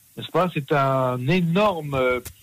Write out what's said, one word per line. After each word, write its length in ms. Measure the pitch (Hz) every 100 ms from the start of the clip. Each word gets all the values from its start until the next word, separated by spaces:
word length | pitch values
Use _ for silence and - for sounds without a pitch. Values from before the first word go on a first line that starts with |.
| _ -
n'est-ce 160 | 110
pas ? 180 | 156 180
C'est 180 | 160 135
un 560 | 147 135 135 127 123 127
énorme, 680 | 185 165 175 214 170 151 135
euh, 240 | 127 123 - -